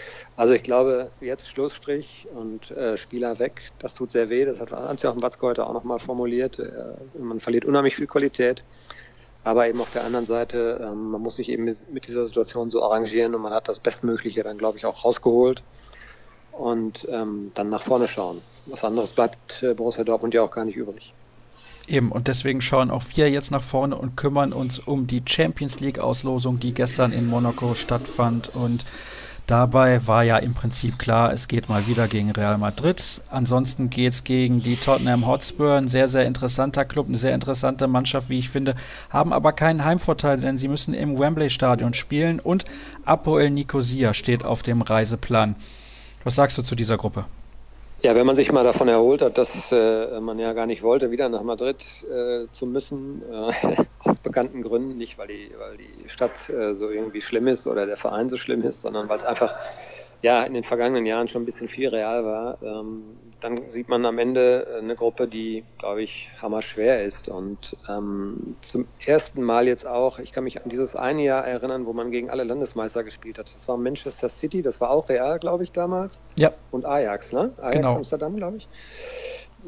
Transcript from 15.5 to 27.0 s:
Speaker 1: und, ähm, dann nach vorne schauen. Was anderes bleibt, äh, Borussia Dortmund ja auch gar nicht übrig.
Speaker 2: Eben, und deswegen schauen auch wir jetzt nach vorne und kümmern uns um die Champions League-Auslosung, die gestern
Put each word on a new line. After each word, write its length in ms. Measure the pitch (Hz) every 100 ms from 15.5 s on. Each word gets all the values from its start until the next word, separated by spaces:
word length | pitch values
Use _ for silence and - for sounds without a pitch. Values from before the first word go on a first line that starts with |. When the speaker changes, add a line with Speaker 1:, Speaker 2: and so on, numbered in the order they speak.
| 131 - - - - - - - - -
Speaker 1:
und, 540 | 311 120 117 110 104 -
ähm, 400 | 117 110 104 101
dann 140 | 95 101
nach 140 | 107
vorne 260 | - 123 120
schauen. 320 | - 92 85 - - -
Was 180 | 135
anderes 280 | 110 113 104
bleibt, 500 | - 117 - - -
äh, 120 | 127
Borussia 300 | 110 117 117
Dortmund 300 | 113 117 117
ja 80 | 117
auch 80 | 110
gar 120 | -
nicht 120 | 110 104
übrig. 360 | 107 98 - - - - - - - - -
Speaker 2:
Eben, 240 | 143 120
und 160 | 117 123
deswegen 320 | 127 139 131
schauen 300 | 127 135 127
auch 120 | 127 -
wir 160 | - 147
jetzt 200 | 139 139
nach 120 | 139
vorne 340 | 123 135 139 139
und 200 | 131 127
kümmern 360 | 143 143 139
uns 260 | - 131 127
um 280 | - 143 123
die 160 | 123 127
Champions 540 | - 160 - 143 -
League-Auslosung, 800 | 135 127 123 123 131 127 127 123
die 140 | 123
gestern 380 | 120 123 -